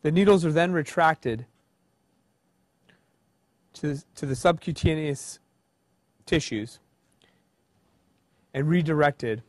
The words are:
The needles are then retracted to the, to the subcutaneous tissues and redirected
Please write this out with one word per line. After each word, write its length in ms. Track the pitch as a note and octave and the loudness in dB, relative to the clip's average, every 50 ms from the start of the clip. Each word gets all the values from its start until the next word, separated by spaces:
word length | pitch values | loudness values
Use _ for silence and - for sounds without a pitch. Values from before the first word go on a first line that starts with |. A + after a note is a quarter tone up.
The 100 | _ D3+ | _ 0
needles 360 | D3+ F3 G3+ G3 G3+ G3 E3 | 2 4 6 6 6 4 4
are 60 | E3 D3+ | 2 2
then 200 | D#3+ E3+ F3 F#3 | 2 0 2 0
retracted 720 | E3+ D3 - - - E3+ D#3+ D#3+ - - C3 A2+ A2 A#2+ _ _ _ _ _ _ _ _ _ _ _ _ _ _ _ _ _ _ _ _ _ _ _ _ _ _ _ _ _ _ _ _ _ _ _ _ _ _ _ _ _ _ _ _ _ _ | -2 -4 -4 -2 2 2 2 2 0 -2 -6 -6 -6 -8 _ _ _ _ _ _ _ _ _ _ _ _ _ _ _ _ _ _ _ _ _ _ _ _ _ _ _ _ _ _ _ _ _ _ _ _ _ _ _ _ _ _ _ _ _ _
to 200 | - - D3+ C#3+ | -8 -6 -6 -6
the, 100 | C#3 - _ _ | -6 -10 _ _
to 100 | - - | -10 -6
the 100 | C#3 C3+ | -6 -6
subcutaneous 1040 | B2+ - F3+ F3 E3 - - D#3+ - - F#3+ D#3+ D#3 D#3 D3+ C#3 C3 - - - - _ _ _ _ _ _ _ _ _ _ _ _ _ _ _ _ _ | 0 2 2 2 2 -2 -8 -8 0 0 0 0 0 -2 -4 -6 -6 -8 -16 -18 -18 _ _ _ _ _ _ _ _ _ _ _ _ _ _ _ _ _
tissues 540 | - - D#3+ C3+ - - G#2+ G#2 A#2 - - _ _ _ _ _ _ _ _ _ _ _ _ _ _ _ _ _ _ _ _ _ _ _ _ _ _ _ _ _ _ _ _ _ _ _ | -2 -2 -2 -2 -2 -6 -8 -8 -8 -14 -20 _ _ _ _ _ _ _ _ _ _ _ _ _ _ _ _ _ _ _ _ _ _ _ _ _ _ _ _ _ _ _ _ _ _ _
and 120 | C3+ C#3 | -4 0
redirected 760 | D3+ E3 F3+ E3+ D3+ D#3+ D3+ D3+ C#3+ C#3 _ - A#2+ A2 G#2+ - | 2 2 2 2 0 2 2 2 2 2 _ -6 -6 -6 -6 -8